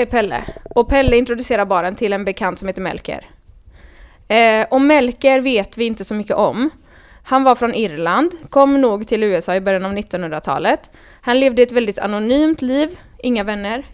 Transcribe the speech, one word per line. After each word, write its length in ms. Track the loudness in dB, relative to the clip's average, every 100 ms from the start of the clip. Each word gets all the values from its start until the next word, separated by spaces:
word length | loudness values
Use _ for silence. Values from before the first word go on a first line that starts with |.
är 40 | -2
Pelle. 380 | -2 -2 -4 -8 -14 -4
Och 140 | 0 2
Pelle 280 | 2 4 2
introducerar 480 | 2 -4 -2 -2
baren 300 | 0 0 -2
till 180 | -2 -2
en 120 | -2
bekant 340 | -4 -4 -4 -4
som 100 | -8
heter 140 | -6
Melker. 440 | -6 -6 -8 -12 -14 -20 _ -20 -20 -20 -20 -20 -20 -14 0
Eh, 380 | 4 4 4 2
och 100 | 2
Melker 600 | 4 4 2 2 2 4
vet 380 | 2 -2 -2 -4
vi 60 |
inte 200 | -4 -4
så 100 | -8
mycket 220 | -6 -4 0
om. 340 | 0 0 -4 -6 _ -20 -20 -20
Han 200 | -2 2
var 100 | 4
från 200 | 2 0
Irland, 600 | -2 -4 -2 -2 0 -2 -4 -2
kom 300 | 2 4 4
nog 280 | 2 0 -2
till 140 | -2
U 120 | 0 0
S 120 | -2
A 80 | -2
i 40 |
början 240 | 0 -2
av 80 | -2
nittonhundratalet. 1000 | -6 -8 -8 -6 -6 -4 -2 0 -2 -6 -20 -20 -8
Han 200 | -2 2
levde 220 | 4 4
ett 100 | 2
väldigt 260 | 2 -2 -2
anonymt 640 | -4 -2 0 2 2 0
liv, 360 | -2 0 -2 -6 -20 -8
inga 260 | -4 -2
vänner, 400 | -4 -6 -6 -8 -10